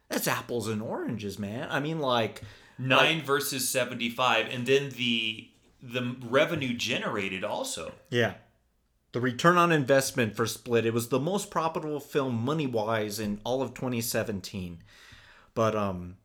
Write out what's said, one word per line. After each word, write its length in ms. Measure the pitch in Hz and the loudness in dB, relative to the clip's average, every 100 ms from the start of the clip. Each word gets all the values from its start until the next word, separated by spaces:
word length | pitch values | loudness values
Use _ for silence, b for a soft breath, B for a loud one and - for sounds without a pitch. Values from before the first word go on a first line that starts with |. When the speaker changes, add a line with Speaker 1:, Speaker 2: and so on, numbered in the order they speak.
| - | -6
Speaker 1:
that's 200 | - 226 | -2 0
apples 400 | 120 - 120 107 | -2 -2 -4 -2
and 140 | 110 | -2
oranges, 560 | 120 240 320 113 104 92 | -4 -6 -6 -6 -6 -6
man. 300 | 101 113 156 | -6 -6 -4
I 100 | 143 | -4
mean, 180 | 147 160 | -2 -2
like, 440 | 135 120 110 - B B B B | 0 2 0 -4 B B B B
Speaker 2:
Nine 400 | 127 131 147 165 | 4 6 6 4
Speaker 1:
like 60 | 135 | 2
Speaker 2:
versus 420 | 139 139 135 127 | 0 0 -2 -2
seventy-five, 800 | 131 123 120 117 117 127 113 113 | 0 -2 -2 -4 0 2 4 2
and 160 | 127 120 | -2 2
then 240 | 139 139 | 2 2
the, 580 | 131 123 117 110 110 - _ _ _ | -4 0 0 -2 -6 -12 _ _ _
the 340 | 123 123 123 123 120 | -8 -4 -4 -6 0
revenue 460 | 135 160 165 135 | 2 2 0 -2
generated 680 | 117 110 147 208 113 95 95 | -2 -2 -2 -2 -4 -4 -4
also. 480 | 101 120 269 - 80 - - | -4 -4 -6 -6 -10 -14 -4
Speaker 1:
Yeah. 240 | 120 110 - - _ _ _ _ _ _ | 0 0 -2 -16 _ _ _ _ _ _
The 80 | 123 | -4
return 360 | 127 120 170 180 | -2 2 4 6
on 140 | 170 | 6
investment 640 | 160 127 135 131 131 113 101 | 4 6 4 4 2 0 2
for 80 | |
Split, 400 | 113 - - 117 | -2 -2 0 2
it 80 | 113 | 4
was 160 | 117 113 | 0 0
the 120 | 131 | 0
most 300 | 151 196 - | 0 -2 -2
profitable 500 | 170 160 165 156 147 | -2 0 -2 -4 -6
film 340 | - 151 135 | -2 0 2
money-wise 840 | 117 120 160 139 117 107 113 107 101 | 0 0 0 0 0 2 0 0 -2
in 200 | 107 101 | -4 -4
all 180 | 120 131 | -2 -2
of 100 | 123 | -2
twenty 280 | 117 131 120 | -4 -4 -2
seventeen. 800 | 113 120 104 98 - 101 90 85 B B B B B B B | -2 -2 -2 -4 -6 -8 -8 -10 B B B B B B B
But, 200 | - 110 107 | 0 2 2
um, 400 | 101 90 87 92 | 0 -4 -8 -14